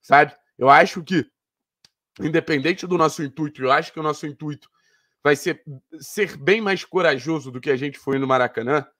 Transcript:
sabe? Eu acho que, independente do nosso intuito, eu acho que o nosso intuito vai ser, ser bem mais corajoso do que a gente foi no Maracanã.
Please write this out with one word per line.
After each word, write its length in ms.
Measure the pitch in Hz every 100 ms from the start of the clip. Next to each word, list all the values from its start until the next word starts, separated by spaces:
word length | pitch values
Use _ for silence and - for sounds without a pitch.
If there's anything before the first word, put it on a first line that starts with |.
sabe? 320 | - 143 147 - _ -
Eu 140 | 127
acho 320 | 147 190 190
que, 200 | 160 180 113 _ _ _ _ _ _ _ _ -
independente 680 | 185 160 156 151 151 190 185
do 100 | 175
nosso 260 | 160 -
intuito, 400 | 143 - 151 147
eu 80 | 131
acho 220 | 143 165
que 60 | 160
o 40 |
nosso 220 | 156 143
intuito 420 | 151 135 151 143 _ _ _ _ _ _
vai 120 | 147
ser, 280 | 143 180 151 - 135 _ 160
ser 360 | 147 - 196
bem 260 | 156 135 220
mais 220 | 208 190
corajoso 680 | - 160 151 135 131 160 131
do 100 | 127
que 80 | 151
a 60 |
gente 240 | 131 143 -
foi 180 | - 135
no 80 |
Maracanã. 600 | 135 131 123 - 120 147 135